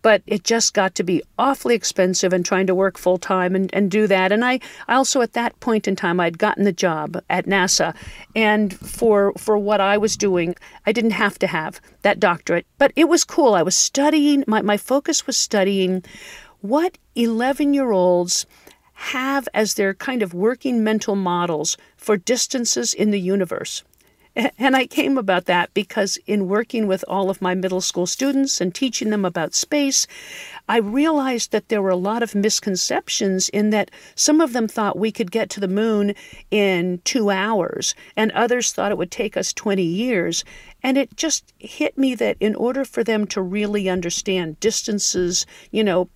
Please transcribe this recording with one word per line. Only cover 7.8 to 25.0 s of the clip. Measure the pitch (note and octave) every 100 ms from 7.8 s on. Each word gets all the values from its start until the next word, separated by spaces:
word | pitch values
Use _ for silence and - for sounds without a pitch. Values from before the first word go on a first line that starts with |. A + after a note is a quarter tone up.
| E3+ - - - -
And | A3 A3 G#3+ G#3
for, | - - - A#3 G#3 G3+ F#3+
for | - G#3
what | G3+ G#3+
I | G3 G#3
was | G#3 -
doing, | G#3 F3+ E3+ F3+ - - -
I |
didn't | A3 A3+
have | F#3+ G#3 -
to | F#3+
have | E3+ D#3 - - _
that | G3+ -
doctorate, | G3+ F3 - F3 - _
but | C#4 -
it | D#4+
was | F4
cool. | - - C#4
I | G3+
was | E3 -
studying, | - - C#4+ D#4 D4 C#4+ B3+
my, | A3
my | G3 G#3
focus | - C4+ C#4 D4+ -
was | B3
studying | - G#3+ F#3+ G3 F#3 F#3 F3+ - - - - _
what | G3+ C4+ F4 - _ -
eleven-year-olds | A#3 A3+ B3 C#4 D4 C#4 C4 G3 F3+ F3 F3+ - - _ - _ _
have | - - C4+ C4 C#4 C4
as | - G#3+
their | - G3
kind | F#3+ - B3+
of | G3
working | F3 G#3+ B3+ C4+ A#3+
mental | G#3+ A3 - G3+
models | F#3 F3 F3 D#3 D#3 - _ _
for | - G#3
distances | - A#3+ - C4+ A#3 - A#3+
in | - G#3+
the | G3+
universe. | F3+ G3 F3+ - - - - _ _ _ _ -
A-, | A#3 -
and | C4 C4
I | B3
came | -